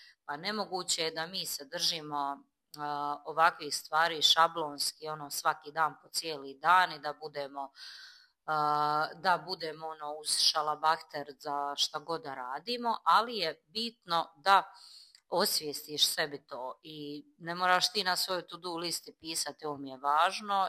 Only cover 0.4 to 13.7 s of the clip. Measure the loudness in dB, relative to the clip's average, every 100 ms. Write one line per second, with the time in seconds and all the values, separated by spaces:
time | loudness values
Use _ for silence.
0.4 | -4 -4 -4 -4 -2 -2 -2 -4 -6 -6
1.4 | -8 -8 -8 -4 -2 -2 -4 -4 -4 -4
2.4 | -12 _ _ -10 -6 -4 -4 -6 -4 4
3.4 | 4 4 -4 -6 -2 2 2 4 4 6
4.4 | 6 4 -4 -4 -6 -6 -8 -8 -8 -2
5.4 | 0 0 -2 -2 -2 -2 -10 -6 -6 -6
6.4 | -8 -2 6 6 6 0 -8 -8 -8 -8
7.4 | -8 -8 -10 -12 -18 -16 -20 -20 _ _
8.4 | -2 2 2 4 4 2 0 -2 0 0
9.4 | 0 -8 -8 -8 -10 -8 -8 -8 -2 2
10.4 | 4 2 0 2 2 2 -2 -10 -10 -10
11.4 | -6 -4 -2 0 -2 -2 -6 -6 -6 -8
12.4 | -8 -8 -6 -4 -2 0 6 6 4 -2
13.4 | -4 -4 _